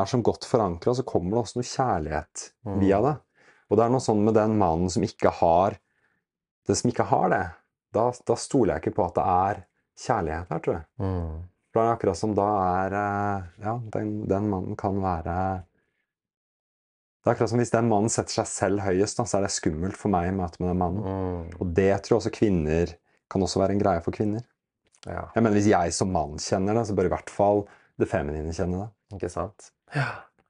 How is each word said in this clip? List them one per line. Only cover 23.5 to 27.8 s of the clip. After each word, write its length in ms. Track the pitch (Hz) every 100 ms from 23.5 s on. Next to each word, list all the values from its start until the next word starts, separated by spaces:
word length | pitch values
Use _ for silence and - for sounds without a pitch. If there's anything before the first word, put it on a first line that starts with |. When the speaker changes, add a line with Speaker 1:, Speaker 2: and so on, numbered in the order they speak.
| 98
Speaker 1:
være 160 | 95
en 60 | 101
greie 200 | 101 85
for 100 | 92
kvinner. 300 | - 107 107 - _ _ _ _ _ -
Speaker 2:
Ja. 180 | 87 82
Speaker 1:
Jeg 80 | 113
mener, 140 | 117 104
hvis 100 | 104
jeg 260 | 92 85
som 200 | - 101
mann 220 | 90 73 80
kjenner 360 | - 101 95 113
det, 60 | 107
så 80 |
bør 140 | 98 90
i 60 | 78
hvert 140 | -
fall 340 | - 101 104 101 -